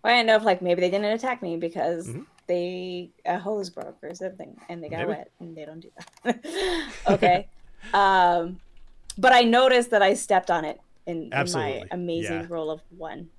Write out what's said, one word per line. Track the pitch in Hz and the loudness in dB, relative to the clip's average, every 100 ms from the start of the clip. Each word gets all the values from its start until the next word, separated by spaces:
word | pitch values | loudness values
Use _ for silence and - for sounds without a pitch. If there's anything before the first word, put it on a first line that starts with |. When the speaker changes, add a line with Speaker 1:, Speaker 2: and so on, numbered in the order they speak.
Speaker 1:
Well, | 220 | 4
I | 240 | 4
didn't | 226 | 6
know | 220 | 4
if, | |
like, | 220 208 | 4 2
maybe | 180 175 | 2 2
they | 180 | 2
didn't | 196 208 | 0 0
attack | 220 254 - | -2 -4 -4
me | 180 170 | -6 -6
because | 170 170 156 170 185 | -6 -2 -2 -4 -8
Speaker 2:
Mm-hmm. | 131 277 _ - | -12 -14 _ -4
Speaker 1:
they, | 175 175 180 185 180 175 _ | -2 -2 -8 -10 -10 -12 _
a | - 180 | -6 -4
hose | 190 214 185 | -4 -6 -6
broke | - - - | -12 -16 -14
or | 147 | -16
something, | 180 190 185 160 - - | -10 -12 -12 -20 -20 -16
and | 170 | -14
they | 156 | -10
got | 165 | -6
Speaker 2:
Maybe. | 175 | -6
Speaker 1:
wet, | - - _ | -6 -10 _
and | 170 160 | -18 -16
they | |
don't | 151 160 | -16 -18
do | - - 170 _ | -20 -20 -20 _
that. | 240 233 311 339 381 339 285 - | -6 -6 -6 -4 -2 -4 -6 -6
<laughs> | - | 0
Okay. | 202 202 180 - | 2 4 2 -2
Speaker 2:
<laughs> | - - - - | -18 -20 -20 -2
Speaker 1:
Um, | 196 196 190 180 175 170 185 - - - - - - | 2 4 6 4 2 -2 -10 -18 -20 -20 -20 -16 2
but | 254 | 6
I | 254 | 6
noticed | 233 240 262 254 240 | 6 6 6 4 4
that | 214 | 4
I | 196 | 4
stepped | 226 - 190 - | 2 2 2 2
on | 170 | -2
it | 156 - _ _ - | -2 -10 _ _ -8
in, | 170 | -8
in | 131 | -4
my | 127 | -2
Speaker 2:
Absolutely. | 170 175 151 135 - | -2 -2 -4 -6 -8
Speaker 1:
amazing | 180 175 165 160 165 | -8 -4 -4 -4 -6
Speaker 2:
Yeah. | 170 | -6
Speaker 1:
roll | 170 156 | -8 -6
of | 156 - 175 | -8 -12 -16
one. | 160 - 165 | -14 -14 -16